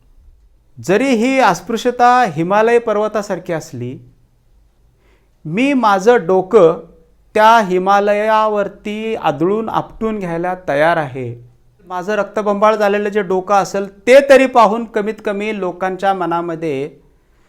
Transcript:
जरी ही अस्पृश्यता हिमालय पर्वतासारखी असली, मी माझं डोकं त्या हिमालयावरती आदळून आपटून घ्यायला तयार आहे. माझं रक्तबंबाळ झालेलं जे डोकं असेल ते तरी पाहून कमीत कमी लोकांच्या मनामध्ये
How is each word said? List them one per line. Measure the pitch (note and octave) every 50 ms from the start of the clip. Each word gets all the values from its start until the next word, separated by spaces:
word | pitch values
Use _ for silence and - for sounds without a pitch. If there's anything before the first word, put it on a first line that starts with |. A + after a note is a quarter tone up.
| _ _ _ _ _ - - _ _ _ _ _ _ _ _
जरी | - A2+ - F#3+ A3 C4 C#4
ही | B3+ G#3 A3+ C4 C4+ C4
अस्पृश्यता | B3 G3+ F3 F3 - - A3+ G#3+ - B3 A#3+ B3 A#3+ A#3+ B3 B3+ B3
हिमालय | G3 C#3 D3+ E3+ F3+ G3 G#3+ A3 A3+ A#3+ A#3
पर्वतासारखी | A#3 A3 G#3 G#3 G#3+ G#3+ G#3+ A3 G3 - F#3+ E3+ E3+ - E3
असली, | D#3 D#3 - - A#2+ A#2+ B2 C#3 E3+ - - _ _ _ _ _ _ _ _ _ _ _ _ _ _ _ _ _ _ _ _ _ _ _ _ _ _ -
मी | D#3 D#3+ G#3+ C4 C#4+ C#4+
माझं | B3+ A3+ G#3 G3 F#3+ F#3 A#3 B3 A3+ E3
डोकं | E3 F#3 F#3 F#3 F#3 A3+ G#3+ F3 D#3+ F3 G3 - - - - _ _ _ _ _ _ -
त्या | G#3+ G#3+ A3 A#3 A#3
हिमालयावरती | G#3+ F3 F3+ F#3 F#3 F#3+ G3+ G3+ G3+ G#3 G#3 G#3 G#3+ A3 A3 G#3+ G#3+ G#3+ G#3+ G#3 G3 G3 G3 - - G#3 G#3 G#3+ A3 A3 A3
आदळून | - - E3 D3 C#3 D#3+ F#3 G#3 A3 A3+ G#3+
आपटून | - D#3+ - - - - A3 A3 G#3+ G#3
घ्यायला | F#3 E3+ E3 E3+ F3 F3+ F#3 F3+ -
तयार | D#3+ C#3 C#3+ D3+ E3+ E3+
आहे. | E3 D3+ C#3 B2 C3+ B2 A#2 A#2+ A#2+ - - _ _ _ _ _ _ F3+
माझं | F3 F#3 F3+ F3 G3+ G#3+
रक्तबंबाळ | G#3 G3 G3+ - G#3+ G3+ G#3 G3+ G3+ G#3+ G#3+ A3
झालेलं | G#3 G#3 G3+ G3+ G#3 G#3 G#3
जे | G3+ G#3+
डोकं | G3 F3 F#3+ F#3+ F#3 F#3+ G3+
असेल | G3 F3+ F#3 - G3 G3+ G3 - -
ते | - A#3+ B3+ C#4 C#4 C#4+
तरी | C4+ B3+ C4+
पाहून | B3+ C4 A#3+ A3 F#3+ G#3+ A#3 A#3
कमीत | A3 - G#3+ G3+ G#3+ G#3+ G#3+ -
कमी | G#3+ G3+ G3+ G#3 G#3+ A3 G3+
लोकांच्या | F#3 F3+ F3 F3+ F#3 F#3+ F#3 F3+ G3 G3 G3
मनामध्ये | F#3 F3 E3 E3+ E3+ E3+ E3+ E3 D#3+ E3 D#3+ C#3 C3+ C#3+ D#3+ - _ _ _ _ _ _ _ _ _ _